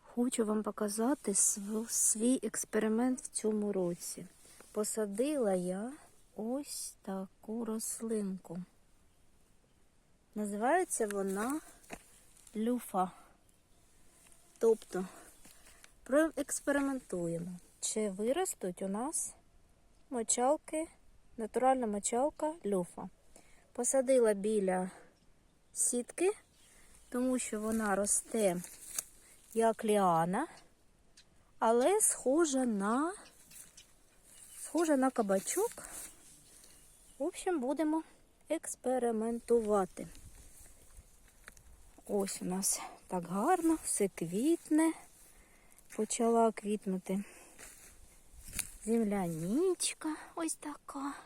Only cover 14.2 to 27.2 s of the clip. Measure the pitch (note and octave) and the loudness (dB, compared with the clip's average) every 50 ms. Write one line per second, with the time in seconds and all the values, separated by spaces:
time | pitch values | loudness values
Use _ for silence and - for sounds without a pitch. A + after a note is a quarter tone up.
14.2 | - - - - - _ _ - - A3+ A3 G#3+ - - - F#3 F#3+ F#3 - - | -20 -20 -20 -20 -20 _ _ 2 4 4 4 4 0 -8 -6 -6 -6 -6 -10 -18
15.2 | - - - - - - - - - - - - - - - - - - B3 D4 | -20 -20 -20 -20 -20 -20 -20 -20 -20 -20 -20 -20 -20 -20 -20 -20 -6 2 4 4
16.2 | D#4+ D#4+ - - C#4+ - - - - - C#4 C#4+ C#4 C#4 C4+ B3+ B3+ - - F3+ | 4 4 0 -4 -4 -4 -4 -4 -2 0 0 2 2 0 -2 -4 -6 -6 -4 -2
17.2 | F3 E3+ E3+ E3 E3+ F3+ F3+ F3+ - - - _ - - - A3 G#3+ G#3 F#3+ F#3 | -2 -2 -2 -4 -6 -8 -10 -12 -16 -20 -16 _ -8 -4 -2 -2 -2 -2 -2 -2
18.2 | G#3 A3+ C#4 E4+ F#4+ - - _ - F#3 F3+ - G3+ F#3+ G3 G#3 B3 D4 E4+ - | -2 0 0 0 0 -2 -4 _ -6 -6 -4 -4 -4 -4 -4 -4 -4 -4 -4 -4
19.2 | - - - - _ _ _ - _ _ _ _ _ _ _ _ - _ C#4 A#3+ | -6 -6 -10 -16 _ _ _ -20 _ _ _ _ _ _ _ _ -14 _ -4 -4
20.2 | A3+ - - - B3 B3+ D4+ D#4 _ - - D#4 D#4+ F4 - _ _ - - - | 0 0 0 2 4 2 2 2 _ -6 -4 -4 -4 -6 -10 _ _ -20 -20 -20
21.2 | _ - - - A3+ G#3+ - A#3 B3 B3+ C4 C4 B3 A3 G3+ G3+ - - - A#3 | _ -20 -10 -8 -8 -4 -2 2 4 4 4 4 2 -2 -2 -2 -2 0 0 2
22.2 | C4 D4+ - - D#4 D4+ D#4 F4 - G3+ G3+ F#3 F3 - - - - F#3 - _ | 0 0 0 -2 -4 -4 -4 -4 -2 0 0 0 0 -4 -8 -12 -14 -14 -14 _
23.2 | _ - - - - - - - - _ _ - A#3+ - - C4+ C4 B3 C4+ B3+ | _ -20 -20 -20 -20 -20 -20 -20 -20 _ _ -4 -2 2 2 2 4 6 6 6
24.2 | A#3+ G#3+ G#3 G3 F#3+ G#3+ A3 G#3 F#3+ F#3 F#3 F#3 F#3 F#3+ - - - - _ _ | 8 6 4 4 2 2 2 2 2 2 2 2 0 -2 -6 -14 -20 -20 _ _
25.2 | _ - - - _ _ _ _ _ _ _ - - - - B3 A#3+ - - - | _ -20 -20 -20 _ _ _ _ _ _ _ 0 0 0 0 -2 -4 -6 -4 0
26.2 | E4 F#4+ G#4+ - - _ _ - - - - - - - - - - - B3+ B3 | 0 0 0 -2 -12 _ _ -20 -20 -20 -20 -20 -20 -20 -20 -20 -18 -6 -4 0